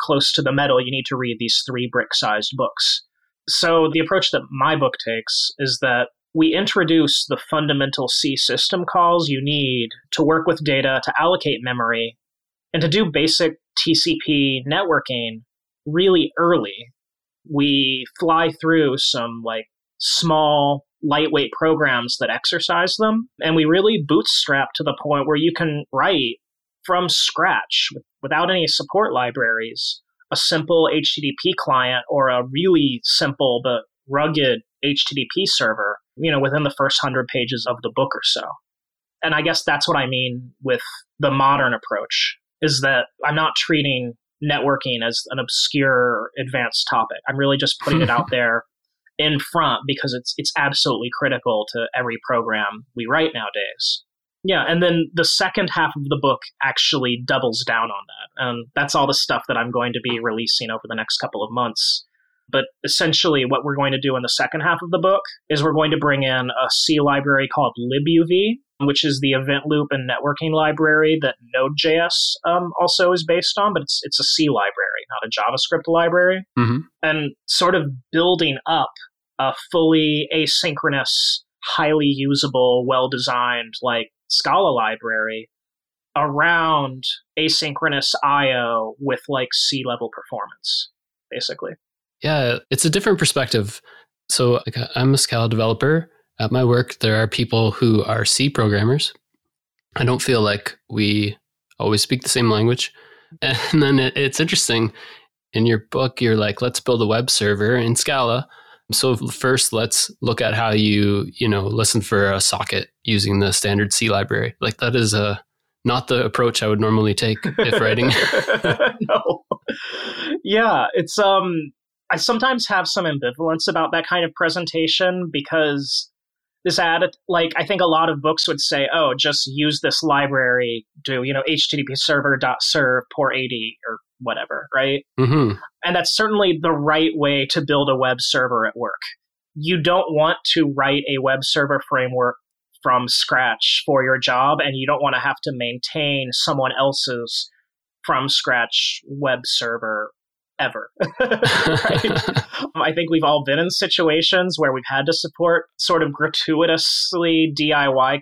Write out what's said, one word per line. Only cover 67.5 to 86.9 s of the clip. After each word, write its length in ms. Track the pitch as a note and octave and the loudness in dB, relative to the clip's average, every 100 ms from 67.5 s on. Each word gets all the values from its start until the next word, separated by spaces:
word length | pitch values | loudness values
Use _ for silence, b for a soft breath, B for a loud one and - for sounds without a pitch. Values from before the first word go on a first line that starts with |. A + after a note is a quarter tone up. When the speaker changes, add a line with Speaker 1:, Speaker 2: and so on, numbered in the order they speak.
Speaker 1:
called 220 | - C3 - | 0 -2 -2
libuv, 800 | A#2+ C3+ D3 E3 E3 F3+ G#3 A#3+ _ - | -4 -2 2 4 4 2 2 -2 _ -4
which 220 | C#3+ C#3 | 0 0
is 160 | D#3 C3+ | 0 0
the 120 | C#3 | 0
event 320 | C3 C3+ C#3+ D3+ | 0 0 -2 0
loop 220 | D3 D3 | 0 0
and 200 | C#3 B2+ | -4 -4
networking 420 | A#2+ C#3+ C#3+ D#3+ | -4 -2 -2 0
library 640 | D#3 D#3 D3 D#3 D3+ D#3 D#3+ | 2 2 2 4 4 4 4
that 160 | C#3 - A#2+ | 0 -4 _
Node 180 | B2+ C3 D3 | 0 0 0
J 220 | E3 D#3+ | 2 2
S, 360 | E3+ - - - E3+ | 2 0 -2 -2 0
um, 260 | F3 F3+ E3+ | 0 -2 0
also 320 | F3 - F3+ | 0 4 2
is 120 | F3+ E3 | 2 2
based 300 | E3+ F3 - | 0 0 0
on, 160 | G#3 | 0
but 80 | F3+ | 0
it's, 180 | C#3+ - | -2 -6
it's 160 | C#3+ - | -4 -2
a 60 | |
C 240 | - - D3+ | 0 2 2
library, 560 | A#2 G2+ G2+ G2 G#2+ - | 2 0 -2 -4 -4 -8
not 180 | A#2 - | -10 -6
a 20 | |
JavaScript 520 | - G#2+ C3 - D#3+ D#3+ | -2 -2 -2 -2 -2 0
library. 600 | E3 E3+ F3 F3+ F#3 F#3+ - | 2 4 4 4 2 -2 0
Speaker 2:
Mm-hmm. 200 | A#2 B2 D#3+ _ | 0 0 -6 _
Speaker 1:
And 300 | D#3 D#3 D3 - - | -2 -2 -4 -8 -4
sort 280 | - F3+ | 0 2
of 80 | F#3 C#3+ B2+ - | 2 0 -6 -4
building 460 | E3 F3 F3+ D#3+ C3+ - | 0 2 2 0 -2 -2
up 240 | D#3+ C3 - - _ _ - | -2 -2 -6 -20 _ _ -4
a 140 | C3+ - - | -4 -4 -2
fully 580 | F3 D#3+ D#3+ D#3 D3+ D3 | 2 4 4 2 0 -2
asynchronous, 1080 | D#3 D#3 - F3+ D3 D#3 C#3 - - - - - _ | -2 0 0 -2 -2 -2 -2 -2 -2 0 -2 -8 _
highly 440 | - - D#3 D#3 C#3+ | -6 -2 2 2 2
usable, 800 | C3+ C#3 C#3 C#3+ C3 B2 B2 B2+ | 0 0 0 0 2 4 2 2
well-designed, 880 | C3 B2+ C3 B2 B2 B2 A#2+ A2+ - | 0 0 -2 -2 0 0 -2 -6 -8
like, 260 | B2+ A#2 A2 _ - | -4 -4 -6 _ -4
Scala 420 | - C#3+ E3 F#3+ | -2 2 2 2
library 800 | B2 A2 A2 A2+ A2 A2 A2 A2 _ _ _ _ _ _ D3 | 2 0 -4 -4 -4 -4 -6 -12 _ _ _ _ _ _ -2
around 880 | D3+ C#3+ E3 E3+ D#3+ D#3 C#3 | 0 2 2 4 2 2 0